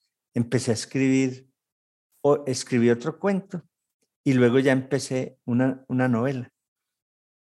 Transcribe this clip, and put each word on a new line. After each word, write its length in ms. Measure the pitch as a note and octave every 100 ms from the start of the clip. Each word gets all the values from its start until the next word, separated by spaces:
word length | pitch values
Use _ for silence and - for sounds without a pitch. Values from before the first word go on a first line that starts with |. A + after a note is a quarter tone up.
| _ _ _
empecé 380 | B2 A#2 B2 B2
a 40 | A2
escribir, 760 | - C3+ C3+ C3 C3 B2 - _ _ _ _ _ _ _
o, 240 | C#3+ C#3+ C#3+
escribí 420 | B2 - B2 A#2+
otro 300 | A#2 D3 D#3
cuento 440 | G3 F#3+ - F3 - _ _ _ _ _
y 100 | C#3+
luego 260 | B2+ B2 C3
ya 120 | C3+
empecé 680 | C3 C3 C#3 - C3 C3 - -
una, 380 | A#2+ C3 - -
una 180 | B2+ B2+
novela. 460 | A2+ C3 C3 A#2+ _ _ _ _ _ _ _ _ _